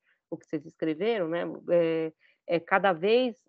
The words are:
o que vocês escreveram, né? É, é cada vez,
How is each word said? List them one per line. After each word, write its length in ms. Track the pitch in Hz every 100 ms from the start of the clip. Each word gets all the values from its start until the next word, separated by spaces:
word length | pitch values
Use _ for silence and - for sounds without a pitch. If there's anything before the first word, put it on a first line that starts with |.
| _ _ -
o 80 | 170
que 80 | -
vocês 200 | 156 156
escreveram, 600 | - 160 156 208 226 165
né? 140 | 170 175 165 160
É, 440 | 175 165 160 160 - _ _ -
é 120 | 170
cada 320 | 165 196 196
vez, 420 | 165 190 233 254 208